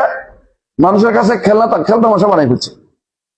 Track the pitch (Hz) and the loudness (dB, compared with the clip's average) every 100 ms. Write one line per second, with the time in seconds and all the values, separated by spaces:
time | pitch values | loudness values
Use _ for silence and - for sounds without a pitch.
0 | 262 - - - _ _ _ - 170 196 | 0 -6 -16 -20 _ _ _ -2 2 2
1 | 226 214 208 220 196 214 226 180 151 233 | 2 0 0 0 0 0 0 -2 -2 0
2 | 226 202 208 175 135 123 - - _ _ | 2 2 0 0 0 -2 -6 -16 _ _
3 | _ _ _ | _ _ _